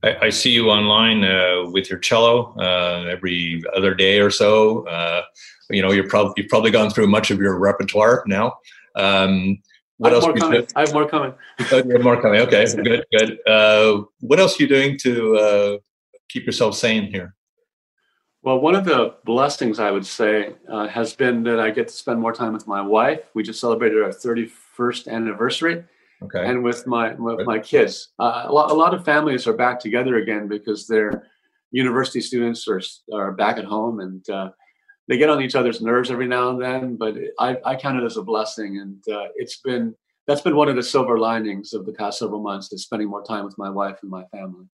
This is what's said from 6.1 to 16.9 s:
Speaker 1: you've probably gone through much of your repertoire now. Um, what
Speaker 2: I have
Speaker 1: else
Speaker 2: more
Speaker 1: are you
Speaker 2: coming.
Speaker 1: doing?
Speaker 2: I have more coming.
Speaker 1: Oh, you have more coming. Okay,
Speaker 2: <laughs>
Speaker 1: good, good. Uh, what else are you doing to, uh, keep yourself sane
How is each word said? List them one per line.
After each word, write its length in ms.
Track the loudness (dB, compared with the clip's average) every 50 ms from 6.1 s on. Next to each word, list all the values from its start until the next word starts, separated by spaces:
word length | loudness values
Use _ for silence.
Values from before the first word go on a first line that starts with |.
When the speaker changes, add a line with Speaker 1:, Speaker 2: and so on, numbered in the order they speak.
| 2 2 2 2 -2 -6
Speaker 1:
you've 120 | -4 0
probably 200 | 0 2 2 4
gone 200 | 4 4 2 2
through 160 | 2 2 4 4
much 240 | 4 2 2 0
of 80 | 0 0
your 180 | 0 0 0 2
repertoire 680 | 2 2 2 0 -2 -2 2 4 4 4 4 4 2 -2
now. 320 | -2 0 -2 -2 -4 -8 _ -20 -20 -20 _ _ _
Um, 600 | 0 2 2 4 4 4 2 2 2 0 0 -2 -4 _ _ _ _ _ _ _ _
what 160 | 2 4 6
Speaker 2:
I 0 |
have 20 |
Speaker 1:
else 80 | 6 4
Speaker 2:
more 80 | 4
Speaker 1:
are 40 | 2
you 60 | 2
Speaker 2:
coming. 180 | 2 2 2 0
Speaker 1:
doing? 80 | 0 0 0
Speaker 2:
I 40 | 0
have 120 | 0 2 2
more 160 | 0 0 0
coming. 240 | 0 -2 -2 -4 -8 _ -20 -20 -10 -8 -2 2
Speaker 1:
Oh, 60 | 2 2 4
you 60 | 4
have 140 | 2 4 6
more 180 | 6 4 4
coming. 200 | 4 4 4 4
Okay, 240 | 4 4 4 4 4 4 2
Speaker 2:
<laughs> 80 | 0 2
Speaker 1:
good, 220 | 2 2 2 0 _
good. 280 | 2 2 2 2 0 -4 0 4
Uh, 560 | 4 6 6 6 6 6 6 4 4 2 -2 _ _ _
what 200 | 0 2 4 6
else 200 | 6 4 4 0
are 40 | 2
you 60 | 2
doing 300 | 4 2 2 2 -2 0
to, 380 | 0 0 0 0 2 2 4 4
uh, 400 | 4 4 4 4 2 2 -2 -4 _ _ _ _ _ _ _ _ _ _
keep 160 | -12 -8 -6
yourself 300 | -6 -2 0 0 0 0
sane 340 | 0 0 0